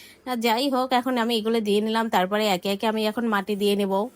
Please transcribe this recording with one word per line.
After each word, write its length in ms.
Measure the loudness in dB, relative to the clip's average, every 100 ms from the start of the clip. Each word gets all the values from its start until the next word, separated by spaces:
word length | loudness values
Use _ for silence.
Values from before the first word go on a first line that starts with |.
| -20 -14 -8 -2
যাই 260 | 0 2 0
হোক, 180 | 0 0
এখন 200 | 0 0 0
আমি 160 | 0 0
এগুলো 220 | 0 0
দিয়ে 200 | 2 0
নিলাম। 240 | 0 0 0
তারপরে 340 | 2 2 2 2
একে 220 | 0 -2
একে 160 | -2 -2
আমি 140 | 0 -2
এখন 200 | -2 0
মাটি 260 | 0 -2 0
দিয়ে 200 | 0 2
নেব 180 | 0 0 -2